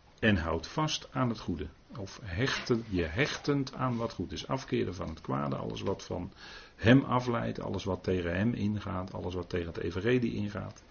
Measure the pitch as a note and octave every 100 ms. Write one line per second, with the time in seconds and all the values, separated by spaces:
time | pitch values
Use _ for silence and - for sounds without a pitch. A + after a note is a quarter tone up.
0 | - - A2+ F#2+ D#2+ D#2+ - - D#3 -
1 | - C3+ B2 G#2+ - D#2+ F2 - - D3+
2 | F#2+ - G2+ F2 C#3 - - A2+ A2+ F#2
3 | D#2+ F#2 D3 - - C#3+ C3+ - B2+ A#2
4 | A2+ - E2+ D#2+ - C3 - A#2+ G2+ F2+
5 | E2 D#2 - C#3 C#2 C2+ F2 A2+ G2+ -
6 | - F#2 F2+ - - - - - G#2 C3+
7 | - B2 B2+ A#2 A2+ A2 A2 F#2+ F#2+ F2+
8 | - F#2 E2+ F2+ A2+ - G#2 G#2+ G2 F#2
9 | F#2 G2+ F2+ F2+ F2 F2+ E2+ D#2+ - F#2
10 | A2 B2+ A#2 G#2 G#2 G2 G2 - -